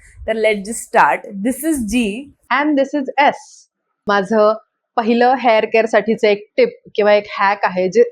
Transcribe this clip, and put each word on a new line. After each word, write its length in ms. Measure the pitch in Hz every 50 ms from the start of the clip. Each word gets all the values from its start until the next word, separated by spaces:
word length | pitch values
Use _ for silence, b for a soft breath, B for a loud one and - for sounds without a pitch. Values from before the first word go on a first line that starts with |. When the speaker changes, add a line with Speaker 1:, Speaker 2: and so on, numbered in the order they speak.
| b b b b -
Speaker 1:
तर 60 | - 220
let's 260 | 226 214 214 214 208
just 380 | 190 214 226 - - - -
start. 380 | 214 165 143 156 156 - - 208
This 340 | 190 196 254 254 262 277 330
is 260 | 311 277 226 196 214
G. 260 | 254 233 202 196 247 294 - - _ _ - 240 269
Speaker 2:
And 180 | 294 302 302 269
this 200 | 269 277 285 294
is 280 | 277 - - - 294
S. 80 | 247 185 - - - - - _ _ _ _ _ _ _ _ _
माझं 460 | - 202 202 190 190 226 220 214 214 220 220 - _ _ _ _ _ _
पहिलं 380 | 240 226 220 240 240 240 247 262 254
हेअर 260 | 226 254 220 220 220
केअर 200 | 220 233 226 220
साठीचं 420 | 226 - 214 202 220 220 208 -
एक 200 | 208 208 208 208 - _
टिप 120 | - 240 - - - _ - -
किंवा 180 | - 202 208 208
एक 100 | 208 202 - - -
हॅक 200 | 196 196 208 202 -
आहे, 260 | 196 185 185 185 185
जे 140 | 170 226 240 -